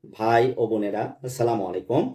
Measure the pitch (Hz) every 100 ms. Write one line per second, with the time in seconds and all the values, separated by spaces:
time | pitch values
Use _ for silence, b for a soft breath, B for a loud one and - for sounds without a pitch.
0 | - - 110 117 123 - 110 107 104 101
1 | 127 - 131 127 120 110 92 90 - 131
2 | 254